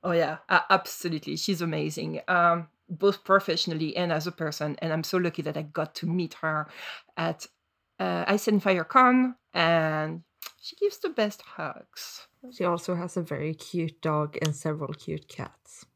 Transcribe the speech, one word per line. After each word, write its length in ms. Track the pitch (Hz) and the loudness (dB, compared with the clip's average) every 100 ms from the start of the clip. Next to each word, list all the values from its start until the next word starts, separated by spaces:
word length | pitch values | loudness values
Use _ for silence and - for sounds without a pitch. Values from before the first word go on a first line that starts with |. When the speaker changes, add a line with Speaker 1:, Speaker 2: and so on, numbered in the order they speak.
Speaker 1:
Oh, 80 | 180 | 2
yeah, 260 | 170 156 160 - | 2 2 -2 2
a-, 160 | 190 - | 2 4
absolutely. 640 | 190 - - 175 160 151 156 | 2 2 -6 -4 -4 -6 -6
She's 240 | - 180 | -2 -2
amazing, 600 | 170 156 151 151 156 160 - | 0 -2 -4 -4 -6 -6 0
um, 400 | 180 170 170 165 _ _ | 4 4 4 -2 _ _
both 340 | 170 196 196 | 0 2 2
professionally 720 | - 190 190 170 - 160 156 - | 4 4 6 -2 0 0 -2 0
and 160 | 175 | 0
as 160 | 156 160 | 0 -2
a 40 | |
person. 440 | - 160 147 151 147 | -4 -6 -2 -4 -4
And 100 | 165 | -2
I'm 120 | 156 | -2
so 140 | 160 185 | 0 0
lucky 240 | 175 165 | 0 -2
that 120 | 156 151 | -6 -6
I 60 | |
got 320 | 151 170 156 - | -6 -4 -4 -4
to 120 | 165 | -2
meet 260 | 175 165 - | -2 -2 -4
her 260 | 160 156 151 - - - _ - | -4 -2 -4 -10 -14 -14 _ -4
at, 320 | 165 160 - _ _ _ _ _ | -4 -4 -12 _ _ _ _ _
uh, 260 | 185 175 175 | -4 -2 0
Ice 200 | 208 - | 0 4
and 140 | 208 | 2
Fire 220 | 196 185 | 4 2
Con, 520 | 160 262 254 254 254 247 _ | 4 6 8 6 4 -2 _
and 680 | - 165 165 160 156 156 165 - _ - _ | 2 4 4 2 0 -2 -6 -12 _ -16 _
she 160 | - - | -18 -2
gives 220 | 403 - | -2 -2
the 120 | 370 | -6
best 340 | 277 208 202 | 0 -2 -2
hugs. 840 | - - 156 - - - - - - _ 254 | -16 -10 -10 -10 -18 -16 -14 -14 -20 _ -20
Speaker 2:
She 140 | 254 180 | -4 -2
also 300 | 175 175 180 | -2 -2 -4
has 200 | 175 - | -2 -4
a 60 | |
very 320 | 165 147 151 | -4 -4 -4
cute 480 | 160 - 175 165 - | -6 -6 -2 -2 -2
dog 360 | 160 151 151 - | 0 0 0 -2
and 140 | 156 147 | -2 -2
several 360 | 156 151 143 | -4 -4 -6
cute 340 | 151 - 156 - | -8 -8 -8 -10
cats 580 | - - _ _ - - | -12 -12 _ _ -20 -20